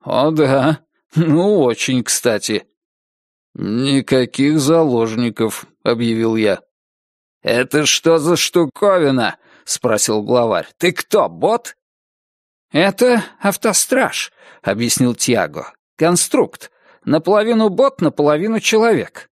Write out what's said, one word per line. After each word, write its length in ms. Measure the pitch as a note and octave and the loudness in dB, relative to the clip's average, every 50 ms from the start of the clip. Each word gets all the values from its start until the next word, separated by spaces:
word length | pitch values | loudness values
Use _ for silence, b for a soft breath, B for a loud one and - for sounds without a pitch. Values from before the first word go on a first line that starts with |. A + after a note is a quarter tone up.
«О 300 | _ D3+ - A2+ C3 D3+ | _ -4 -2 0 0 0
да, 480 | D#3+ D3+ D#3 C3+ C3+ C#3 B2+ D3+ D#3+ - _ _ _ _ _ _ _ | 2 2 2 2 2 2 2 0 0 -2 _ _ _ _ _ _ _
ну 440 | D3+ E3+ D#3+ D3 D#3+ F3+ G3+ G#3+ F#3+ | -2 0 2 2 2 2 2 2 2
очень 400 | C#3+ B2 A2+ - - - C3 B2+ | 2 0 0 -2 -4 -2 -2 -2
кстати». 640 | A#2 - - - - C3 A2+ G#2 - - A2 G2+ - _ _ _ _ _ _ _ _ _ _ _ _ _ _ _ _ _ _ | -2 -2 -4 -2 0 -2 -2 -2 -2 -4 -4 -4 -6 _ _ _ _ _ _ _ _ _ _ _ _ _ _ _ _ _ _
«Никаких 1040 | - - F#2+ G#2+ A#2 C3 C#3 C#3 C3+ B2+ - C3+ C3 B2+ A#2 - - C3+ C#3+ D3+ D#3 | -10 -8 -4 -4 -4 -2 0 0 -2 0 2 0 0 0 0 -2 0 0 2 2 2
заложников», — 1040 | C#3 C3+ D#3+ E3 D#3+ D3+ B2 A#2 A2+ A2+ A2 A2+ B2 A#2+ A2 - A2+ A2 - - - - _ _ _ | 2 2 2 2 2 2 2 0 0 -2 -2 -2 -4 -4 -2 -2 -4 -2 -2 -6 -14 -18 _ _ _
объявил 540 | - A#2+ A#2 A#2+ A#2 A2+ A2+ A2+ A2+ A2+ A2+ | -2 -2 0 0 -2 -2 0 0 0 0 0
я. 240 | A2 G#2 F#2+ - _ _ _ _ _ _ _ _ _ _ _ _ _ _ _ _ | 0 0 0 -2 _ _ _ _ _ _ _ _ _ _ _ _ _ _ _ _
«Это 440 | _ - A2 A#2+ B2+ B2+ - D3 D3+ | _ -2 0 0 -2 0 0 0 0
что 320 | C3+ - - - E3 E3 D#3+ | 0 -2 0 2 2 2 2
за 200 | C#3+ D#3+ F3+ D3+ | 2 0 0 0
штуковина?» — 1000 | - - - F3+ E3+ C#3 - - - G3+ G3 F3+ D#3+ C#3 C3+ B2+ A#2 G2 - b b b b b b | 0 0 0 0 0 0 -2 0 0 2 2 2 2 2 0 0 -2 -2 -4 b b b b b b
спросил 560 | b - - - B2 A2 G#2 - - A2+ G#2+ | b -10 -4 -2 -2 0 0 0 0 -2 -2
главарь. 460 | G#2 G#2 A#2+ B2 A#2+ A2+ G#2 F2 - - _ _ | -2 0 0 2 2 2 0 -2 -4 -6 _ _
«Ты 160 | - F3 F3 | -2 -2 -2
кто, 340 | - - _ - G#3+ D#3 F#2+ | -2 -6 _ 0 2 2 0
бот?» 480 | E2 E2 A2 G3 A3 A#3 - - - _ _ _ _ _ _ _ _ _ _ _ _ _ _ _ _ _ _ _ | -2 -2 -2 0 0 -2 -4 -10 -20 _ _ _ _ _ _ _ _ _ _ _ _ _ _ _ _ _ _ _
«Это 520 | - C#3+ E3+ - F3 - A#3+ B3+ B3 A3+ - - - _ | -2 0 0 0 2 2 2 2 2 2 -2 -4 -14 _
автостраж», — 920 | - G3+ F#3+ - - A#3 F#3+ - - - C4 C4 B3+ - - - - - b b b b b b | -4 -4 -4 -2 -4 -2 0 0 -2 0 0 0 0 -2 -4 -6 -10 -10 b b b b b b
объяснил 520 | b - G2 G#2+ A#2 A#2+ - - C3 B2 A#2 | b -4 -2 -2 -2 -2 0 0 0 0 0
Тьяго. 600 | - - - A#2+ G#2+ F#2 D2+ D2 D#2 - - - _ _ _ _ - | -2 -2 0 0 0 0 -2 -4 -12 -14 -14 -18 _ _ _ _ 0
«Конструкт. 760 | D#3 E3 F3+ E3+ - - - C#4+ G#3 - - - - - b b b b b b b | 0 2 2 2 0 0 0 0 0 0 -4 -16 -20 -20 b b b b b b b
Наполовину 640 | - C3 D#3+ D#3+ F3 G3+ G#3+ G#3+ A3 A#3+ A3 A3 G#3+ | -2 -2 0 2 2 2 2 2 2 2 2 2 0
бот, 320 | F3+ - F3+ F#3 - - | 2 2 0 0 2 0
наполовину 600 | F3+ D3+ - - D3 D3 D3+ D3+ F3 A3 A3+ A3 | -2 -2 0 2 2 2 2 2 0 -2 -4 -2
человек». 680 | - - - A3 A3 A#3 A3 C#3+ G#2 - _ - - _ _ | -2 0 2 2 4 4 2 0 -2 -6 _ -20 -20 _ _